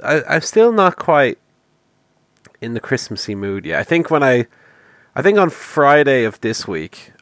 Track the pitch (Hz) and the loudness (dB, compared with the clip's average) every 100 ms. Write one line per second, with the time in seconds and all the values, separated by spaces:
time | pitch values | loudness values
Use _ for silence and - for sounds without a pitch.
0 | - 147 - 151 - 220 233 220 185 - | -2 -2 0 -4 0 2 4 4 2 0
1 | - 151 131 - _ _ _ _ _ _ | 0 2 2 -2 _ _ _ _ _ _
2 | _ _ _ _ _ _ 117 117 - 127 | _ _ _ _ _ _ -8 -8 -4 -6
3 | - 101 - 101 98 98 151 151 - 170 | -4 -10 -8 -8 -6 -6 -4 -6 0 0
4 | 165 156 139 123 117 _ _ _ _ _ | 2 2 4 2 0 _ _ _ _ _
5 | _ - 175 208 180 - - 156 143 147 | _ -2 2 2 0 -2 -8 0 4 4
6 | 139 131 110 - 113 113 - 82 80 - | 4 2 0 -4 -6 -6 -8 -8 -10 -16
7 | - _ | -20 _